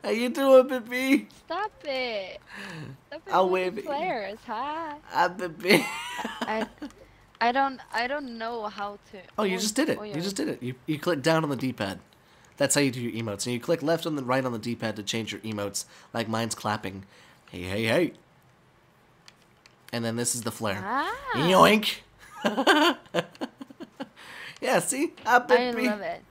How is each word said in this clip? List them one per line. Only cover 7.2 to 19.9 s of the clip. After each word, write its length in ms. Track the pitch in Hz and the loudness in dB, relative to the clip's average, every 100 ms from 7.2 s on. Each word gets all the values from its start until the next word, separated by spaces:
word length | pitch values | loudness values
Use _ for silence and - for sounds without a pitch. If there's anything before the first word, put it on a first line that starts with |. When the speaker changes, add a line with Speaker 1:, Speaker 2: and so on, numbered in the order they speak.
| - - | -20 0
Speaker 2:
I 120 | 233 | 2
don't, 280 | 254 269 262 - | 2 0 -2 -6
I 140 | 220 247 | -4 -2
don't 320 | 285 269 233 | -4 -6 -8
know 260 | 226 240 214 | -6 -6 -8
how 320 | 202 202 208 - | -6 -10 -10 -18
to. 60 | 196 175 - | -20 -10 -2
Speaker 1:
Oh, 60 | |
you 120 | 208 185 | 0 0
Speaker 2:
Oh, 40 | |
Speaker 1:
just 160 | 208 233 | 0 0
did 120 | 277 | 0
it. 100 | 101 | 0
Speaker 2:
oh, 40 | |
Speaker 1:
You 100 | 107 | -4
Speaker 2:
yeah. 60 | 147 | -4
Speaker 1:
just 160 | 190 196 | -4 -4
did 120 | 311 | -4
it. 140 | 131 | -4
You, 120 | 123 127 - | -6 -8 -6
you 120 | 151 | -2
click 240 | 180 156 | 0 0
down 220 | 160 160 | 2 2
on 60 | 156 | 2
the 60 | 127 | -2
D-pad. 440 | 131 120 98 90 - _ _ _ - - | -2 -2 -4 -4 -14 _ _ _ -20 0
That's 180 | 139 | 2
how 60 | 147 | 4
you 100 | 143 | 2
do 100 | 123 | 0
your 120 | 120 | -4
emotes. 320 | 113 113 101 123 | -4 -4 -4 -2
And 60 | |
you 80 | 120 | -4
click 220 | 120 165 | 0 0
left 220 | 139 165 165 | 2 0 0
and 100 | 147 | -4
then 80 | 123 | 0
right 180 | 131 | 0
on 80 | 131 | 0
the 60 | 117 | -4
D-pad 380 | 120 113 113 107 | -4 -4 -4 -4
to 60 | |
change 300 | 101 117 104 | -4 -4 -4
your 80 | 104 | -8
emotes. 420 | 110 104 101 98 - - - | -6 -4 -4 -4 -10 -18 -8
Like 160 | 117 110 | -6 -2
mine's 260 | 110 117 | -2 -2
clapping. 500 | - 110 104 98 95 98 - - - - | -4 -4 -4 -6 -10 -16 -20 -20 -20 -16
Hey, 120 | 90 | -10
hey, 220 | 90 101 | -4 -2
hey. 280 | 113 135 165 - _ _ _ _ _ _ _ _ _ _ - _ _ _ - _ - | 2 2 2 -4 _ _ _ _ _ _ _ _ _ _ -20 _ _ _ -20 _ -8